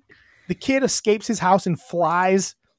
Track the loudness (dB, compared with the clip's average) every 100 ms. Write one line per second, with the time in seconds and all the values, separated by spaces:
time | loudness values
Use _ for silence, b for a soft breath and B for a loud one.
0 | _ b b b -10 -6 -2 0 0 -2
1 | 0 -2 -2 -2 2 2 2 -4 -4 -2
2 | 0 2 2 2 0 -10 _